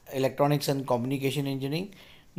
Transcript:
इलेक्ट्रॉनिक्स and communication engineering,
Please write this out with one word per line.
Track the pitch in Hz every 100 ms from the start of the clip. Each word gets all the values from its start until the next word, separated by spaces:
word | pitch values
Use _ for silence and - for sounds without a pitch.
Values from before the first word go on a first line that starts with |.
| -
इलेक्ट्रॉनिक्स | 135 131 127 143 147 147
and | 139
communication | 135 123 123 139 135 139
engineering, | 139 135 135 156 - - - - -